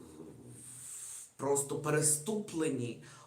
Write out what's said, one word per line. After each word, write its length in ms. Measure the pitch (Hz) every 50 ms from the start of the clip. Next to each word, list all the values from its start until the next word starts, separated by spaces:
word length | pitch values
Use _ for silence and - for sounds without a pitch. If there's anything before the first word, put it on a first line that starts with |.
| - - - - - - - - 117 123 123 - - - - - - - - - - - - - - - _
просто 420 | - 131 139 143 139 - - - -
переступлені, 1200 | 147 151 151 151 147 - - - - 214 214 208 202 - - 160 156 - 135 123 117 113 - - - - - - -